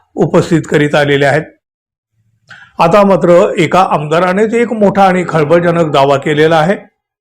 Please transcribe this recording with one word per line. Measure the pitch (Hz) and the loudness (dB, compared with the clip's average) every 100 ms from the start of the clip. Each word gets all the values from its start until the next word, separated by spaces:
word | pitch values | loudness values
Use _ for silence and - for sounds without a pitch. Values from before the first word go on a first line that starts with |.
| _ | _
उपस्थित | - 156 180 165 160 143 | -4 0 0 0 -2 -2
करीत | 165 147 | -2 0
आलेले | 151 143 143 139 | 0 0 0 0
आहेत. | 143 160 _ _ _ _ _ _ _ _ _ _ - - - | -2 -4 _ _ _ _ _ _ _ _ _ _ -20 -18 -4
आता | 165 208 196 | 0 2 2
मात्र | 185 170 175 208 - | 2 2 2 2 0
एका | 151 180 185 | -2 0 0
आमदारानेच | 185 151 160 180 185 220 | -2 -2 -2 -2 -2 -2
एक | 233 240 | -2 -4
मोठा | 226 202 202 | 0 0 2
आणि | 196 185 170 | 2 0 -2
खळबळजनक | 160 147 170 175 170 160 | -2 0 0 0 0 0
दावा | 143 139 139 | 0 2 0
केलेला | 160 147 156 165 | -2 0 0 2
आहे. | 156 226 - _ _ _ | 0 -4 -8 _ _ _